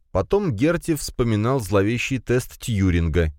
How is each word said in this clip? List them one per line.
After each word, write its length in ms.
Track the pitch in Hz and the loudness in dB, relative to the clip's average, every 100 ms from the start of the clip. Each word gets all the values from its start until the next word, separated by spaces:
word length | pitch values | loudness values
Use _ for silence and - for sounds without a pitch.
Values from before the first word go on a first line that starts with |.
| _ | _
Потом 420 | 90 - 196 202 | -4 0 0 0
Герти 420 | 101 147 170 - | 0 0 0 -2
вспоминал 640 | 151 - - 120 104 110 135 | -4 -4 -4 0 0 0 -2
зловещий 580 | 98 101 101 120 - 131 | 0 2 2 0 -4 -6
тест 400 | - 123 - - | -2 -2 -2 -8
Тьюринга, 760 | - 107 95 85 82 80 82 | -4 0 2 2 2 2 0